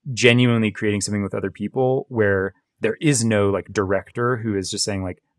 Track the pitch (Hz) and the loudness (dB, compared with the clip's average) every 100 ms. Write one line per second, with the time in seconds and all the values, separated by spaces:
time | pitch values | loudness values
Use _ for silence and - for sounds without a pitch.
0 | - 113 120 120 123 117 110 101 110 104 | -10 2 4 6 4 2 0 -2 -2 -2
1 | 98 104 98 107 98 - 104 131 127 131 | -2 -4 -4 -4 -6 -6 -8 -2 0 0
2 | - 120 104 98 98 - _ _ 110 - | -2 0 2 2 -2 -6 _ _ -4 0
3 | 151 135 113 107 101 98 87 101 95 95 | 0 2 2 2 2 0 -4 -2 0 0
4 | - - 120 123 113 98 92 101 - 98 | -2 -4 -2 -2 -2 -4 -4 -4 -4 -4
5 | 92 87 _ | -4 -8 _